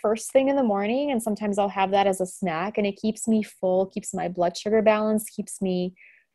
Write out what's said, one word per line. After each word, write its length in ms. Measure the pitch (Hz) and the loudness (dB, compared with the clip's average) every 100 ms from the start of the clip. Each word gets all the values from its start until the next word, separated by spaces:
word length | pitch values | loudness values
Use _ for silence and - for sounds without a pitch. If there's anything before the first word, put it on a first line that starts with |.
first 300 | 214 220 - | -2 -2 2
thing 160 | 269 269 | 2 4
in 80 | 277 | 2
the 80 | |
morning, 480 | 247 196 202 247 294 | 2 2 0 0 0
and 100 | 247 | -2
sometimes 380 | 226 202 214 196 | -2 -2 -2 0
I'll 80 | 202 | 0
have 240 | 196 190 | 0 2
that 160 | 196 196 | 4 2
as 140 | 190 | 2
a 40 | 185 | -4
snack, 520 | - 185 160 190 220 | -4 -4 -2 -4 -2
and 100 | 202 | -2
it 80 | 196 | -2
keeps 320 | 220 220 - | -4 -2 0
me 160 | 220 | 0
full, 440 | 208 - 185 185 190 | 0 -4 0 2 0
keeps 260 | 208 - | -4 -8
my 160 | 185 170 | -6 -6
blood 260 | 180 175 180 | -2 -2 -2
sugar 260 | 208 220 | 0 2
balanced, 540 | 214 214 214 214 214 - | 4 4 2 0 -2 -10
keeps 260 | 202 - | -10 -6
me 320 | 190 180 180 180 - _ _ | -4 -2 -4 -8 -20 _ _